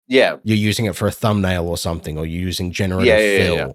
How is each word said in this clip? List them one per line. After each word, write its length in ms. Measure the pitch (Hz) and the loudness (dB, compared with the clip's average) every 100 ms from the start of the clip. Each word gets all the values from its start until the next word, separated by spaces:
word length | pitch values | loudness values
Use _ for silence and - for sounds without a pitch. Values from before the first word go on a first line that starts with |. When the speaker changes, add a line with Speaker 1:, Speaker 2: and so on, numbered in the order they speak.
| - | 0
Speaker 1:
Yeah. 300 | 127 95 78 | 2 2 0
Speaker 2:
you're 140 | 107 107 | 0 2
using 280 | 104 101 110 | 2 0 -2
it 100 | 87 | -2
for 120 | 101 | -2
a 40 | |
thumbnail 560 | - 117 104 92 90 85 | 0 0 2 2 0 -2
or 100 | 85 | -4
something, 400 | 92 85 82 76 | -4 -6 -6 -6
or 80 | 80 | -6
you're 140 | 85 | -4
using 280 | 90 87 90 | -4 -4 -4
generative 360 | - 98 92 95 | -2 -2 2 4
Speaker 1:
Yeah, 100 | 107 | 4
yeah, 180 | 107 98 | 4 2
yeah, 60 | |
Speaker 2:
fill. 120 | 92 82 | 2 0
Speaker 1:
yeah. 160 | 73 | -4